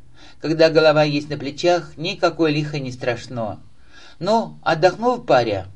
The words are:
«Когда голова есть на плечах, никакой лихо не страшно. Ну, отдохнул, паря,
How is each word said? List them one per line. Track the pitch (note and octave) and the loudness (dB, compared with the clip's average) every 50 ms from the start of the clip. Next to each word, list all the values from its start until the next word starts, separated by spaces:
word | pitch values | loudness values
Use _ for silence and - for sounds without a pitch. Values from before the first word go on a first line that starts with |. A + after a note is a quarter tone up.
| - - - - - - - - | -20 -20 -20 -20 -20 -20 -18 -10
«Когда | - D3 D#3+ D#3 D#3+ E3 | -4 -4 2 4 4 4
голова | D3+ D#3+ D#3+ D#3 D3 D#3 D3+ | 6 6 6 6 6 4 2
есть | D3+ D3 C#3+ D3 - | 2 0 -2 -4 -4
на | C#3+ | -8
плечах, | - B2 C3+ C#3+ - - F3 F3 E3+ D3+ - - - | -8 -8 -10 -8 -2 0 2 2 2 0 -6 -12 -10
никакой | D#3 F#3 G3+ - F3+ E3+ D#3+ D#3+ E3+ D#3 D3 | -8 -8 -4 -2 -2 -2 0 2 0 2 2
лихо | D3+ D3+ - - D3 | 0 -2 -4 -6 -8
не | C3 B2+ | -8 -8
страшно. | B2 - - A#2 A#2+ A2+ - - C3 A#2+ A2 G#2 F#2+ - - - - - - - - - - - - - | -10 -6 -4 -4 -4 -4 -8 -10 -8 -8 -6 -6 -8 -10 -16 -20 -20 -20 -20 -20 -20 -20 -20 -20 -14 -8
Ну, | D#3 F#3+ A3 A3+ G3+ D#3+ - - - | -2 0 0 0 0 -2 -8 -6 -2
отдохнул, | - E3 D#3+ D#3+ F#3 F3 G3+ A3 B3 B3 A#3+ | -2 0 4 2 2 2 2 0 0 0 -2
паря, | A#3+ - D3+ B2+ A#2+ A2+ G2+ F#2+ F#2 F#2+ - | 0 2 4 4 4 2 -2 -4 -6 -10 -12